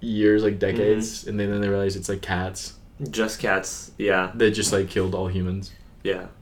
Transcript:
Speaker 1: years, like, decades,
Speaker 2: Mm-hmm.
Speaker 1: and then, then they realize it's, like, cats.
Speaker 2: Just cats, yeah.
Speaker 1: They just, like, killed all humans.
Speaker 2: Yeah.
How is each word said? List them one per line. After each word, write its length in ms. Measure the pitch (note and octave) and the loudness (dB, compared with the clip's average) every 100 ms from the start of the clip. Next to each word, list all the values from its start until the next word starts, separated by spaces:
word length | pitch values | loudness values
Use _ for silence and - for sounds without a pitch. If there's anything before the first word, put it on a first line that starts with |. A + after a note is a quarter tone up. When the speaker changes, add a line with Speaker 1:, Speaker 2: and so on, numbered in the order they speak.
Speaker 1:
years, 440 | A#2 G#2+ G#2 G#2+ | -4 2 6 6
like, 160 | G#2+ G2 | 4 2
decades, 600 | G2 A#2 G#2 G#2+ A2 - | 0 2 4 2 0 -8
Speaker 2:
Mm-hmm. 80 | - | -6
Speaker 1:
and 100 | G#2 | -4
then, 100 | G2+ | -2
then 100 | G2+ | 0
they 80 | G2+ | 0
realize 280 | G2 G2 G2 | 0 0 -2
it's, 120 | F2+ | -4
like, 140 | F#2+ | -6
cats. 520 | - F2+ F#2 F#2 - - - - C3 | -4 -4 -4 -6 -12 -14 -20 -12 -6
Speaker 2:
Just 300 | A2+ G#2+ - | -2 -2 -2
cats, 500 | G#2+ F#2+ - - - - | 0 0 -2 -10 -12 -2
yeah. 320 | G2+ F#2 F2+ | 2 2 2
Speaker 1:
They 200 | A#2 A2 | 2 2
just, 200 | G2+ G2+ | 4 2
like, 160 | G2+ F#2+ | 2 2
killed 240 | G2+ F#2 | 0 0
all 140 | F#2 F#2 | 0 -2
humans. 460 | F#2 F2+ F#2+ G2 - - - | 0 -2 -2 -6 -14 -20 -6
Speaker 2:
Yeah. 220 | G2 F#2 F#2 - | -4 -4 -6 -16